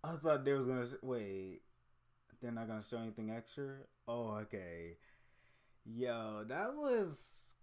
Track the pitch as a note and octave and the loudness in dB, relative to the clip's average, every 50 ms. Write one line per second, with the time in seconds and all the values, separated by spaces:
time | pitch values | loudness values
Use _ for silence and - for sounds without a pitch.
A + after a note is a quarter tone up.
0 | - D3+ E3 D3+ D3 D#3+ D3+ C#3 C3 C#3 C#3 C3+ C3 B2+ C3 B2+ A#2+ A#2+ C3 - | -2 -2 -4 2 6 6 6 8 8 6 6 8 6 6 4 4 2 0 -2 -6
1 | - C3 B2+ A#2 G#2 G2 G2 F#2+ F#2+ F#2+ F2 - - - - _ _ _ - _ | -2 0 0 0 0 -2 -2 -2 -4 -4 -8 -10 -14 -20 -20 _ _ _ -20 _
2 | _ _ _ _ _ _ - - B2 A#2+ A#2 A2+ A2+ A2 A2 G#2+ G#2+ - B2 A#2 | _ _ _ _ _ _ -14 -8 -6 -4 -2 -2 -2 -2 -4 -4 -4 -4 -4 -2
3 | A2+ A2+ G#2+ A#2 A2 G#2+ A2 A#2 A2+ - - C#3+ C#3 C3+ C3+ C3+ C3+ - _ _ | -2 -4 -4 -4 -4 -4 -4 -4 -6 -8 -6 -6 -6 -6 -6 -10 -14 -18 _ _
4 | _ - A#2 A#2+ A#2 A2 G#2+ G#2+ G#2+ G#2 - G2+ F#2 F2 E2+ E2+ E2+ E2+ E2+ - | _ -4 -2 0 0 0 -2 -2 -4 -4 -6 -6 -6 -6 -8 -8 -8 -10 -10 -14
5 | - - - _ - - - _ - - - _ _ _ - - _ A2+ A2+ A#2 | -20 -20 -20 _ -20 -20 -20 _ -20 -20 -20 _ _ _ -20 -18 _ -8 -2 0
6 | B2 B2 A#2 A#2 A2 A2 G#2+ G#2+ G#2+ A2 C3 D#3+ G3+ A#3+ C#4+ D4+ D4 C#4 B3 A3+ | 0 2 2 0 -2 -4 -4 -4 -4 -2 -2 -2 0 -2 -2 0 2 2 4 4
7 | G3 E3+ D3 - - - - - - - - _ | 2 0 -2 -6 -6 -6 -6 -8 -8 -10 -14 _